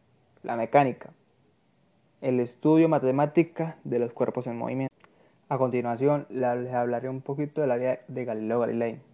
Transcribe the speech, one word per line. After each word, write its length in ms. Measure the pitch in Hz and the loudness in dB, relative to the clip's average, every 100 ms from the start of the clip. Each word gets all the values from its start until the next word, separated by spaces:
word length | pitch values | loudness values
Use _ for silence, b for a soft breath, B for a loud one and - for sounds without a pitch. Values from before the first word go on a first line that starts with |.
| _ _ _ _ | _ _ _ _
la 140 | - 117 | -6 -4
mecánica, 540 | 113 143 135 - - - _ _ _ _ _ _ _ _ _ _ | 4 4 4 0 -14 -20 _ _ _ _ _ _ _ _ _ _
el 180 | 135 123 | -2 0
estudio 480 | 120 - 156 160 160 | -2 0 4 6 6
matemática 880 | 147 131 135 147 175 165 - 160 - | 4 2 2 2 2 0 -2 -6 -6
de 160 | - 120 | -4 -2
los 140 | 120 | -2
cuerpos 340 | - 120 - 123 | -2 -2 -2 -6
en 100 | 117 | -8
movimiento. 380 | 120 127 131 - b b b b _ | -6 -4 -6 -8 b b b b _
A 80 | 139 | 0
continuación, 680 | 127 123 120 117 135 147 139 | 2 0 -2 0 2 0 -2
la-, 260 | 127 127 123 | -2 -2 -2
les 180 | 123 | -2
hablaré 360 | 123 120 120 131 | -2 0 -2 -4
un 100 | 131 | -8
poquito 400 | 131 143 147 156 | -8 -6 -4 -2
de 80 | 143 | 0
la 80 | 120 | 0
vida 240 | 127 127 - | 0 -2 -6
de 160 | 131 | -8
Galileo 380 | 120 110 110 117 | -6 -4 -2 0
Galilei. 400 | 117 117 117 113 - | 0 0 -2 -6 -14